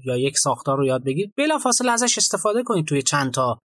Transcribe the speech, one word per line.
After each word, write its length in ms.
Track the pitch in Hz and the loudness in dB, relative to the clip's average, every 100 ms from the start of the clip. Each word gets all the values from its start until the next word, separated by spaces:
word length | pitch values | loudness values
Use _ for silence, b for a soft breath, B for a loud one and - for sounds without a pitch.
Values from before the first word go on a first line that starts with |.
| 127 | -4
یا 120 | 123 | -2
یک 200 | 135 139 | 0 0
ساختار 400 | 143 120 - 135 | 0 -2 -2 0
رو 80 | 135 | 0
یاد 180 | 127 | 0
بگیرید، 300 | 135 139 202 - | -2 -4 -4 -2
بلافاصله 540 | 294 311 262 233 247 | 0 0 0 0 2
ازش 260 | 233 240 233 | 0 0 0
استفاده 460 | - 208 214 214 | 0 0 0 0
کنید 240 | 247 202 156 | 0 0 0
توی 140 | 143 | 0
چند 320 | 131 147 135 | 0 0 0
تا 260 | 127 127 117 | 0 0 -2